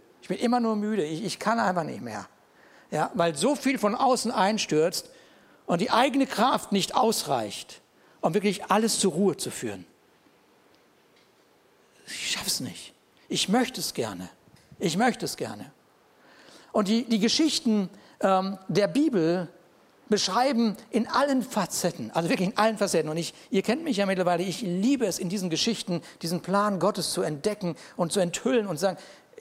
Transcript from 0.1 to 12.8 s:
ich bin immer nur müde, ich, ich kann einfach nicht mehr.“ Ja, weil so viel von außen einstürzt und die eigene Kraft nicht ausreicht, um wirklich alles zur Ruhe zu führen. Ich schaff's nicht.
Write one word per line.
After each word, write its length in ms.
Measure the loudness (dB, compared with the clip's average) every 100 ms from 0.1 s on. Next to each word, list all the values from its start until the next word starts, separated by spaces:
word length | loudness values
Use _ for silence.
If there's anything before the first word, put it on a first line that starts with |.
| _
ich 60 | -8
bin 100 | -2
immer 220 | 0 2
nur 160 | 2 0
müde, 280 | -2 -2
ich, 200 | -2 -4
ich 160 | -6 -4
kann 200 | -2 0
einfach 240 | 0 0
nicht 180 | -4 -8
mehr.“ 260 | -10 -10 -12 _ _ _ -20 -20 -6
Ja, 200 | -2 -2
weil 240 | 0 0 2
so 180 | 0 0
viel 220 | 0 0
von 180 | 0 2
außen 360 | 2 2 0
einstürzt 800 | 2 2 2 0 2 2 -2 -10 -20 -20 -20 -20 -14 -2
und 140 | 0
die 120 | 2
eigene 340 | 2 4 2 0
Kraft 480 | 2 2 2 0
nicht 220 | -2 0 2
ausreicht, 840 | 2 2 0 -2 -2 -8 -14 -20 _ _ _ -2
um 140 | 0
wirklich 360 | 2 0 -2 2
alles 300 | 2 2 2
zur 140 | 2
Ruhe 240 | 4 2 0
zu 120 | -6
führen. 360 | -6 -8 -8 -12 _ _ _ _ _ _ _ _ _ _ _ _ _ _ _ _ _ _ _ _ _ -14
Ich 260 | -8 -6
schaff's 280 | -4 -4 -4
nicht. 340 | -6 -10